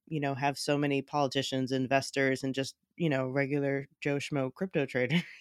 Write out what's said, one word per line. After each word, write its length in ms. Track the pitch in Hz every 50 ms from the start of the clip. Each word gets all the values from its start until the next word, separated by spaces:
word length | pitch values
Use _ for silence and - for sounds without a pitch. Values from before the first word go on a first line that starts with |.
| _
you 140 | - 160 151
know, 120 | 143 139 139
have 240 | 123 143 143 139
so 200 | - - - 147
many 240 | 143 147 143 139 139
politicians, 720 | 135 - - 147 143 131 - 139 131 - 135 131 131 123 135
investors, 720 | 131 131 113 135 135 131 - - 139 135 135 135 127 -
and 100 | 135 127
just, 220 | 135 135 - - _ _ _ _
you 140 | - 170 156
know, 180 | 143 131 131
regular 600 | 131 127 143 139 131 147 143 139 139 139 139 139 - _ -
Joe 180 | - 147 143
Schmo 360 | 143 - - 151 139 131 131 -
crypto 320 | - 190 185 - 170 139
traders, 380 | - - 127 127 120 151 175 - - - -